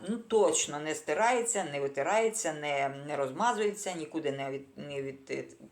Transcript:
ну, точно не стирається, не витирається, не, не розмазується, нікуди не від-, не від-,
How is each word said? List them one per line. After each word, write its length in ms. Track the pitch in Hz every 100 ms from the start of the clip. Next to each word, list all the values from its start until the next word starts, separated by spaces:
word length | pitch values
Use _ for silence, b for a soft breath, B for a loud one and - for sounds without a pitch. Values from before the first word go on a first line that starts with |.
| 175
ну, 80 | 226
точно 600 | - 220 175 156 - 147
не 160 | 156 151
стирається, 680 | - 151 226 247 233 202
не 160 | 165 143
витирається, 760 | 139 139 156 214 220 214 165
не, 360 | 151 147 139 139 139 143
не 80 | 143
розмазується, 800 | 135 135 233 214 208 202 190
нікуди 380 | 175 156 160 147
не 180 | 135 139
від-, 280 | 139 - -
не 240 | 143 139
від-, 560 | 135 131 - 135 - - 107